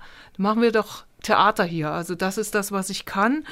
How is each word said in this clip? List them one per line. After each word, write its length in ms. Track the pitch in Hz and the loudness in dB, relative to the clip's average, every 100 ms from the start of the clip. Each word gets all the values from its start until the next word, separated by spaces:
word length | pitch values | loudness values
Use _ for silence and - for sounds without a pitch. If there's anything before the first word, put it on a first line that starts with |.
| - - - - | -12 -20 -14 -2
dann 80 | |
machen 200 | 196 220 | 0 4
wir 80 | 233 | 4
doch 320 | 220 202 - - _ | 4 0 -6 -20 _
Theater 420 | - 214 196 220 | 2 4 4 4
hier. 280 | 175 165 151 | 0 -2 -4
Also 240 | 160 170 175 | -4 -6 -4
das 240 | 190 214 | -4 -4
ist 160 | 208 214 | -2 -2
das, 160 | 196 | -2
was 180 | 202 190 | -4 -4
ich 160 | 190 - | -8 -6
kann." 380 | 202 220 294 302 | 0 0 0 -6